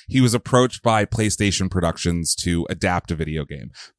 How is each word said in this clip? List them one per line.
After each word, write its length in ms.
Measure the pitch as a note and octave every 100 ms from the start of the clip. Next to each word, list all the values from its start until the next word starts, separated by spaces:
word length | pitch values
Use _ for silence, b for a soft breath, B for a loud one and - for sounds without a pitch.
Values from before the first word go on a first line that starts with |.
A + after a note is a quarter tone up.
| B
he 140 | C3
was 120 | B2
approached 480 | A#2 - B2+ B2 -
by 220 | A#2+ A2
PlayStation 680 | G2+ A2+ G#2+ - G2+ - F#2+
Productions 640 | F#2 E2+ E2 F2 E2+ E2 -
to 300 | F2+ E2+ -
adapt 420 | F2+ F#2+ F2+ -
a 40 | D#2+
video 280 | D#2 D#2
game, 280 | C#2+ C#2+ - - B